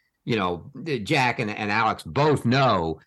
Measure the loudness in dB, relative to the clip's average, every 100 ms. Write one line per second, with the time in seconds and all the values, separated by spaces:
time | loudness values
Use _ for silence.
0 | _ _ -4 0 0 -2 -8 -12 -6 -4
1 | 0 0 2 0 -4 -4 -2 0 0 -2
2 | -4 0 2 2 2 4 4 2 0 -4